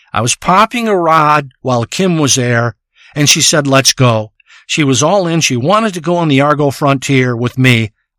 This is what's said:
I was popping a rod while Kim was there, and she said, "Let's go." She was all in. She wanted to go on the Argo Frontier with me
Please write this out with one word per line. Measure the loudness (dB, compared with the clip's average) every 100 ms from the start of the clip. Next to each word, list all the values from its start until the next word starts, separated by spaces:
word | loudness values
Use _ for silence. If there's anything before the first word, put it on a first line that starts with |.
| _
I | -4
was | -4 -4
popping | 0 2 2 0 -2
a | 0
rod | 2 2 2 0 -2 _
while | -4 -2 -2
Kim | -2 0 0
was | 0 0
there, | 0 0 -2 -6 _ _ -14 -2
and | 0
she | 2
said, | 0 0 2
"Let's | 0 0
go." | 2 2 2 -4 _ _ -20 -8
She | -2
was | 0 2
all | 2 0 0
in. | -2
She | -2 -2
wanted | 0 0 -2 -6
to |
go | -4 -2
on | 0
the | 2
Argo | 2 2 0
Frontier | 0 -2 -2 0 0 0 -2
with | -4 0
me | 2 2 0 _ _